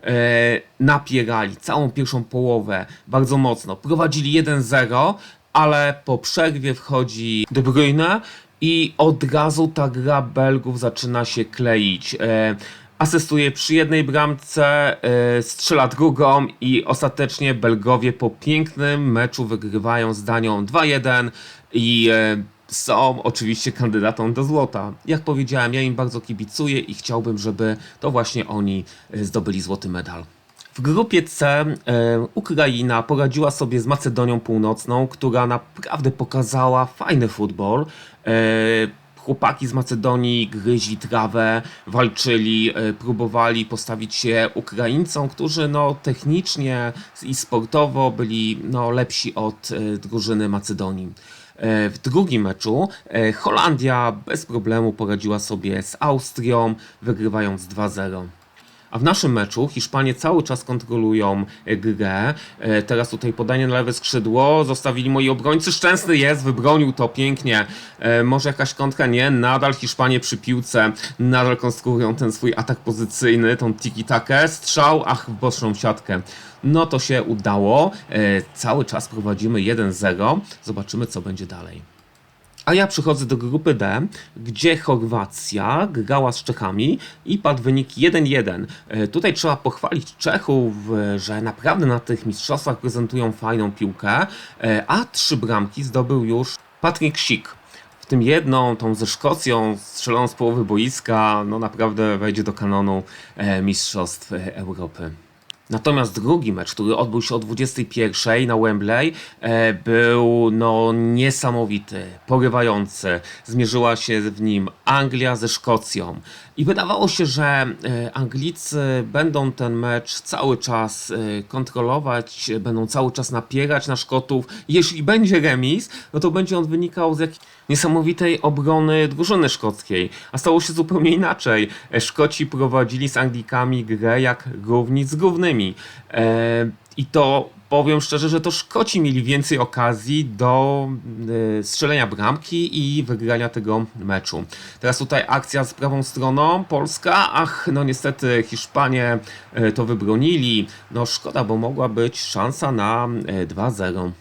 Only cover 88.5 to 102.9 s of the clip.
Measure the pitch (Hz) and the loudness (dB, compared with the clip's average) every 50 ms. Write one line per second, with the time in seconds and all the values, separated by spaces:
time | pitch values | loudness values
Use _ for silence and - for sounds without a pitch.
88.5 | 90 87 98 - - - - - - 107 107 104 - 165 165 202 160 - - 160 | -2 -6 -8 -10 -12 -20 -16 -8 -4 -2 -2 0 0 0 0 0 0 2 0 0
89.5 | 143 135 - 131 - - - - - 156 - - - _ - 156 - 196 - - | 0 0 -2 -4 -4 -2 -6 -4 -4 -4 -6 -8 -12 _ -2 -2 -2 -2 0 2
90.5 | 139 131 123 113 104 104 101 107 113 104 104 104 101 98 90 98 104 107 113 117 | 2 2 2 0 -2 -6 -6 -4 -2 0 0 0 -2 -4 -4 -6 -6 -4 -4 -6
91.5 | 110 - - 151 - 196 170 135 120 117 - - 120 110 - 113 101 - - - | -8 -2 -2 -2 0 2 2 2 2 0 0 -4 -4 -4 -2 -6 -6 -6 -4 -4
92.5 | 143 143 - 147 127 - - 127 110 120 120 113 - 127 120 113 110 107 - 110 | -4 -2 -2 -4 -6 -4 -4 -4 -4 -2 -4 -2 -2 -2 -2 -2 -4 -4 -4 -2
93.5 | 117 113 107 101 101 - 110 98 95 - - 101 107 135 185 196 - - - - | 0 0 0 -2 -2 -2 -4 -4 -4 -4 -2 0 2 2 2 -2 -4 -16 -18 -20
94.5 | - - - 113 110 107 - - 151 208 247 - - - - - 160 131 110 113 | -14 -4 0 0 0 0 0 0 0 0 0 -2 -4 -2 0 0 0 0 0 0
95.5 | 117 107 104 101 - - 143 131 120 131 127 120 139 131 117 113 113 120 127 - | 0 0 0 -2 -4 -8 -8 -2 0 0 0 2 2 0 2 2 0 0 -2 -4
96.5 | - - - - _ _ - 165 165 - 165 151 156 - - - 120 101 - - | -6 -14 -16 -20 _ _ -2 0 0 2 -2 -2 0 -2 -2 0 -2 -2 -2 -10
97.5 | - - - - - - - - - _ - - 135 127 117 123 151 165 160 139 | -20 -20 -20 -20 -20 -20 -20 -20 -20 _ -4 0 2 2 4 4 4 4 4 2
98.5 | 131 131 127 123 117 110 117 113 110 107 113 107 - - - 147 175 160 - 131 | 2 2 2 2 0 -2 -2 -2 -2 -2 -2 -4 -4 -2 0 0 0 0 0 0
99.5 | 120 113 110 110 107 101 - - - - - 127 117 120 123 117 - - 123 117 | 2 2 2 0 -2 -4 -8 -14 -12 -8 -4 0 2 2 2 0 0 0 0 0
100.5 | 117 123 117 98 104 104 113 123 127 - - - 117 110 110 107 107 104 104 104 | 2 0 0 2 2 2 2 0 -2 -6 -4 0 2 2 4 4 2 0 0 -2
101.5 | 107 113 113 110 - 110 113 113 107 104 110 107 104 95 101 107 101 107 104 107 | -4 -4 -4 -6 -2 -2 -2 0 2 0 0 0 0 0 0 -2 -2 -2 -2 -4
102.5 | 101 - 104 101 98 98 98 98 | -4 -4 -2 0 0 2 2 0